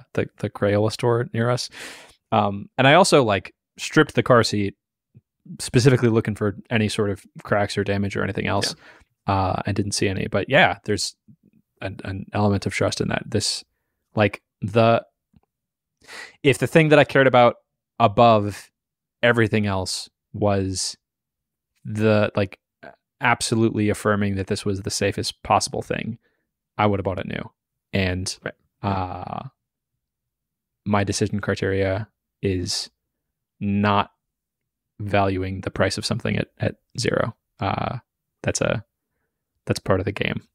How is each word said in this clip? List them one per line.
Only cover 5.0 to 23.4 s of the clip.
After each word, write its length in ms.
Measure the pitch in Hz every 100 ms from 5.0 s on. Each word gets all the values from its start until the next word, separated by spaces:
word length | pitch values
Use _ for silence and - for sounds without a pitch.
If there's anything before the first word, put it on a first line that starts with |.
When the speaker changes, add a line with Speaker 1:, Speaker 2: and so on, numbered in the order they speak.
| _ _ _ _ - 170
Speaker 1:
specifically 520 | - 127 131 123 117
looking 240 | 110 113
for 220 | 104 107 - -
any 200 | 117 107
sort 180 | - 104
of 140 | 95 - -
cracks 360 | - 104 101 -
or 40 |
damage 340 | 98 98 101 107
or 60 |
anything 240 | 98 - -
else, 280 | 98 - - - - _ _ -
Speaker 2:
Yeah. 80 |
Speaker 1:
uh, 280 | 98 92 - -
and 80 |
didn't 180 | 101 101
see 140 | - 101
any. 180 | 95 -
But 200 | 101 95
yeah, 300 | 139 127 117
there's 320 | - 101 - - _ _ _ _ _ _
an, 180 | 95 101
an 220 | 95 95 -
element 340 | 110 104 101 104
of 80 |
trust 260 | - 98 -
in 80 | -
that. 140 | - -
This, 380 | 110 - - - _ _ _ _
like, 280 | 110 104 - _ _
the, 420 | 104 113 113 117 - _ _ _ _ _ _ _ _ _ - - - _
if 160 | 143 123
the 80 | 123
thing 240 | 170 156
that 80 | 147
I 60 |
cared 220 | 135 139 131
about 300 | 123 120 - _ _ _ -
above 720 | 117 101 117 110 104 101 - _ _ _ _ _
everything 440 | 120 117 110 110 104
else 420 | 95 92 - - _ _
was 640 | 104 104 98 95 92 - - _ _ _ _ _ _ _ _
the, 460 | - 107 110 104 107 -
like, 220 | 98 - _ _ - - _ _
absolutely 680 | 127 120